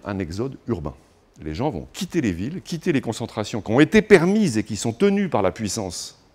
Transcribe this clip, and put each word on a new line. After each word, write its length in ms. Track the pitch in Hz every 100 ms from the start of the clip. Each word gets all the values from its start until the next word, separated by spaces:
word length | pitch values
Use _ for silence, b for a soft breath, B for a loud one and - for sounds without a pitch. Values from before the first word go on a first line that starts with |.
un 160 | - 98
exode 380 | 92 95 135 139 -
urbain. 280 | 98 73 - _ _ _ -
Les 100 | 76
gens 160 | 78 143
vont 180 | 92 65
quitter 280 | - 185 175
les 100 | 120
villes, 300 | 85 110 180
quitter 280 | - 165 185
les 100 | 135
concentrations 600 | 117 110 113 - 104 113
qui 100 | 95
ont 80 | 117
été 220 | 156 214
permises 560 | - 196 170 214 190 110
et 60 |
qui 120 | 101 107
sont 180 | 120
tenues 360 | 113 202 196 190
par 120 | 117
la 100 | 92
puissance 680 | - 104 117 95 - - - _